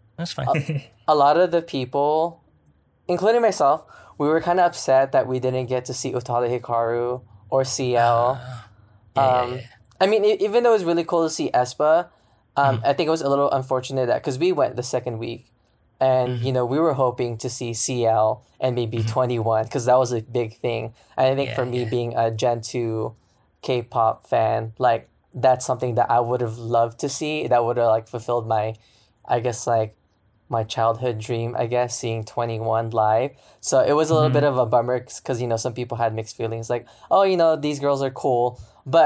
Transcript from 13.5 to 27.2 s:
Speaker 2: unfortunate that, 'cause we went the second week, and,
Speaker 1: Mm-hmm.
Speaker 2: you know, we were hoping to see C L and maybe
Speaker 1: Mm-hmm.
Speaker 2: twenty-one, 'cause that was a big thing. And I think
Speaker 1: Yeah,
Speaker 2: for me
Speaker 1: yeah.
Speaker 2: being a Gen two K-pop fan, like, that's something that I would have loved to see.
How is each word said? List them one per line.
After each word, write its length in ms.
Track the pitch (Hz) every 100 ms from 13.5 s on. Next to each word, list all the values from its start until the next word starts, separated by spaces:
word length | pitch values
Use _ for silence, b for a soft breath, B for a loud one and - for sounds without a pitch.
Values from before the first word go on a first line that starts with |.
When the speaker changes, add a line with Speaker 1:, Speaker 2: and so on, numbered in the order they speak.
Speaker 2:
unfortunate 560 | 135 131 131 131 135 123
that, 160 | 113
'cause 160 | - 131
we 120 | 175
went 240 | 165 131 110
the 80 |
second 340 | 123 131 120 113
week, 320 | 117 127 - _ _ _ _ _
and, 280 | 131 127 123
Speaker 1:
Mm-hmm. 160 | 123 123
Speaker 2:
you 60 |
know, 140 | 127 120
we 140 | 139
were 140 | 165
hoping 440 | 135 131 120 123 113
to 120 | 131
see 240 | - 120
C 320 | 113 - 123 113
L 380 | 113 110 110 _ _
and 160 | 131 120
maybe 220 | 113 117
Speaker 1:
Mm-hmm. 100 | 110
Speaker 2:
twenty-one, 580 | 131 127 120 110 110 113
'cause 180 | 143 120
that 120 | 127
was 140 | 123
a 100 | 120
big 360 | 110 117 113 -
thing. 360 | 123 113 113 b b b
And 120 | 131
I 80 | 135
think 140 | 135
Speaker 1:
Yeah, 40 | -
Speaker 2:
for 100 | 127
me 180 | 123
Speaker 1:
yeah. 60 | 117
Speaker 2:
being 280 | 120 117 117
a 140 | 113
Gen 300 | 110 127 117
two 540 | 110 127 113 113 113 - _ _ _ _
K-pop 640 | - 127 117 123 113 - -
fan, 460 | 120 110 113 113 110
like, 320 | 127 113 - _ _
that's 320 | - 131 127 -
something 300 | 123 123 117
that 140 | -
I 100 | 120
would 220 | 120 123
have 160 | 120 113
loved 420 | 117 117 117 113
to 80 | 147
see. 380 | -